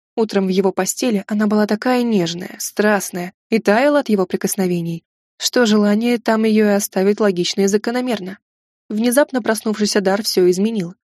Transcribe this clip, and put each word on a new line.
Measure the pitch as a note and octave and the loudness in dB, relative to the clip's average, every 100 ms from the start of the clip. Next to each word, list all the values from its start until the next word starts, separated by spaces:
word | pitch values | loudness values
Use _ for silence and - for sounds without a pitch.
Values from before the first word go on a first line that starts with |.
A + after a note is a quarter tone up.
| _ - | _ -4
Утром | A3 G3+ F#3+ | -2 0 0
в | |
его | F#3+ F#3+ | 0 0
постели | F3+ F#3+ - B3+ G#3 - | 0 -4 -2 -2 -2 -2
она | G#3 G#3+ | -2 0
была | G#3+ G#3 | 2 0
такая | G#3+ B3+ B3 | 0 0 0
нежная, | A#3+ G#3+ E3 E3+ F#3 - | 2 0 0 -4 -10 -10
страстная | - - G#3 G3+ - F3+ F3+ - - | -8 0 2 0 -2 -8 -10 -12 -2
и | A3 | 0
таяла | - G#3+ C#4+ D4 | 2 2 4 2
от | C4+ | 2
его | G#3 F#3 | 0 0
прикосновений, | G3+ F#3+ - F#3 F3 E3+ E3 - _ _ - | -2 -4 -2 -2 -2 -4 -8 -12 _ _ -8
что | - B3 A#3 | -2 2 4
желание | G#3+ G#3 G#3 A#3+ A#3+ | 4 4 2 0 -2
там | A#3 A3 | 0 0
ее | A3 G#3+ G#3 | 2 2 4
и | G3+ | 2
оставить | G3+ G3 G3 G#3 | -2 0 0 2
логично | G#3 F3 F3 - | 0 0 -2 0
и | G3 | 0
закономерно. | G#3 A#3 B3 B3+ G#3 F3+ F#3+ _ _ _ _ - | 0 -2 -4 -4 -4 -8 -16 _ _ _ _ -8
Внезапно | G#3+ B3 A#3+ D4 C4 | -2 0 2 2 0
проснувшийся | G#3+ A3 A3 G#3+ G#3 G#3+ | -2 -2 -2 -2 0 0
дар | F#3+ G3 | 0 0
все | G#3+ - F3+ | -2 2 2
изменил. | F3+ G#3+ A3+ E3+ - | 2 0 -2 -6 -10